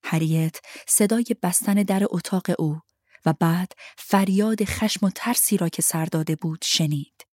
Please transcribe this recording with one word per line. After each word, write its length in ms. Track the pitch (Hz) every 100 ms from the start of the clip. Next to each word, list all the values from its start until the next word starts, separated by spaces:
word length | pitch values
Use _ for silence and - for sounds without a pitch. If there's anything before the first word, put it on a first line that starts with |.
هریت 560 | - 160 160 160 160 - - - -
صدای 380 | - 208 226 240 226
بستن 300 | 180 180 -
در 280 | 202 202 196 202
اتاق 420 | 175 - 185 - 180
او 200 | 156 151 _ _ _ _ -
و 80 |
بعد 400 | 156 165 170 185 - - -
فریاد 640 | - 202 196 190 208 220
خشم 420 | 202 - 220 - 196
و 40 | -
ترسی 420 | - 240 - 202
را 120 | 170
که 120 | -
سر 240 | - 165 160
داده 300 | 160 156 160
بود 240 | 165 160
شنید. 640 | - - 160 147 139 _ -